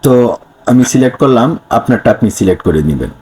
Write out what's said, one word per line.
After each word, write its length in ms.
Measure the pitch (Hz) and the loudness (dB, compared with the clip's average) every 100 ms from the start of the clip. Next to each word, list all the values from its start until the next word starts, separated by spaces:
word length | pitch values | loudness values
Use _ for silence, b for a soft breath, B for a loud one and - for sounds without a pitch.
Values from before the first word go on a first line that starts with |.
| 139 | 2
তো 320 | 127 120 90 - _ - | 2 2 -2 -12 _ 0
আমি 180 | 123 | 0
সিলেক্ট 340 | 123 127 127 - | 2 2 0 0
করলাম, 420 | 139 123 127 165 _ | 0 2 0 -4 _
আপনারটা 420 | - - 120 - | -4 0 -2 0
আপনি 180 | - 110 - | 0 -2 -2
সিলেক্ট 240 | 95 90 - | -2 0 0
করে 140 | 78 76 | -2 0
নেবেন। 220 | 71 60 - | -2 -6 -10